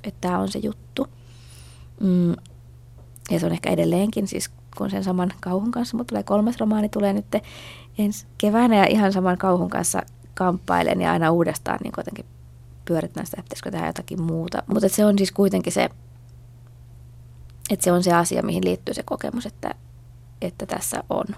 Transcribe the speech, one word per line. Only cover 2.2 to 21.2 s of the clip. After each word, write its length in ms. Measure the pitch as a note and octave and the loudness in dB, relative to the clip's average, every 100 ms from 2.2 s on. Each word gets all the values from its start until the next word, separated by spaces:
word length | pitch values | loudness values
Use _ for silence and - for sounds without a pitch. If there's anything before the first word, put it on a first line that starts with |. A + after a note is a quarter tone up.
| F3 - - - - - - - - - - | 2 0 -8 -20 -20 -20 -20 -20 -20 -20 -2
Ja 80 | E3+ | 0
se 60 | E3+ | 0
on 60 | |
ehkä 180 | E3 - | -2 0
edelleenkin, 580 | E3+ E3 F3 G#3 G#3+ G3 | 2 2 2 0 -2 -4
siis 220 | - - - - - | -4 -8 -12 -20 -6
kun 120 | G3+ | -4
sen 140 | G3 | -2
saman 300 | F#3+ F#3 F3+ - | 0 0 0 -4
kauhun 300 | F#3 F#3 A3 | -4 -2 0
kanssa, 260 | A#3 A#3+ A3+ | -2 -4 -4
mut 100 | B3 | -4
tulee 160 | G#3+ | -4
kolmas 340 | G3 G3+ G#3+ B3 | 0 2 2 2
romaani, 320 | G#3+ G#3+ G#3+ | 0 2 0
tulee 240 | G#3+ G3+ | 0 0
nytte 280 | G3 - G#3+ - - - - - - | 0 -2 -4 -4 -18 -18 -18 -14 -2
ensi 280 | G#3 G#3+ - - | -2 -2 -12 -2
keväänä 380 | G#3 A3 A#3+ G#3+ | 2 4 6 6
ja 100 | F#3+ | 6
ihan 280 | A3 G3 | 6 4
saman 240 | G3 F#3 F3+ | 4 2 2
kauhun 320 | F#3+ F3+ F3+ | 2 2 2
kanssa 320 | - F3+ - - - - | -2 -2 -2 -6 -18 -18
kamppailen 680 | - F#3 F3+ - F3 E3 F3+ | -2 0 0 0 2 2 2
ja 100 | E3+ | 2
aina 200 | E3 D#3+ | 2 4
uudestaan 480 | E3+ E3 - - - | 4 2 -2 -4 -4
niin 100 | - - | -6 -8
jotenkin 280 | - - - - - - - - - | -10 -12 -16 -20 -20 -20 -20 -16 -2
pyöritän 400 | E3 D#3+ E3+ - | -2 -2 -8 -10
sitä, 100 | - | -12
että 40 | |
pitäisikö 280 | - - - | -14 -10 -8
tehdä 160 | F3 - | -4 -4
jotakin 340 | - - - | -6 -8 -4
muuta. 420 | E3 E3 E3+ - - | -2 -2 -4 -6 -2
Mut 160 | A3 | 2
et 100 | G3 | 2
se 120 | - G#3 | 4 4
on 120 | G3+ | 4
siis 140 | F#3+ | 2
kuitenkin 420 | - G3 F#3+ F3+ | 2 2 2 0
se, 160 | F3+ - - - - - - - - - - - - - - - - - - - | 0 -2 -4 -20 -20 -20 -20 -20 -20 -20 -20 -20 -20 -20 -20 -20 -20 -20 -16 -6
että 140 | G3 | 0
se 80 | - | 4
on 120 | F3 | 4
se 100 | F3+ | 6
asia, 300 | E3+ E3+ - | 4 4 0
mihin 220 | - F3 F#3 | 0 0 0
liittyy 280 | F3+ - | -2 -4
se 100 | - | -8
kokemus, 420 | - - - A#3+ A3+ | -6 -6 -4 -6 -8
että, 300 | - - - - - - - - - | -8 -8 -8 -16 -20 -20 -20 -20 -8
että 240 | F3+ - - | -8 -8 -8
tässä 380 | - - - - | -6 -4 -6 -4
on 160 | - | -4